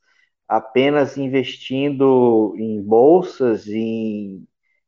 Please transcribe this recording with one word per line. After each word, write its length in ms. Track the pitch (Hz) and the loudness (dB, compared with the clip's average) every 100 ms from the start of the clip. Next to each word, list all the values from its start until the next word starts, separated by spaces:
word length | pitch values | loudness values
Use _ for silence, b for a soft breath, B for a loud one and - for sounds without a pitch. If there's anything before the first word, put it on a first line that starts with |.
| _ _ _ _ - | _ _ _ _ -4
apenas 680 | 110 - 123 139 147 131 139 | -4 -2 0 2 2 0 -4
investindo 1400 | 135 135 123 - - 131 143 135 135 127 123 113 107 87 | -4 -2 -4 -10 -8 -4 -4 0 2 4 4 2 0 -4
em 240 | 110 107 | -8 -6
bolsas, 840 | 101 113 139 180 180 - 127 104 101 | 2 4 6 4 2 -4 -2 -2 -4
em, 800 | 110 113 113 110 104 101 95 - _ _ _ | -6 -4 -4 -6 -6 -10 -14 -20 _ _ _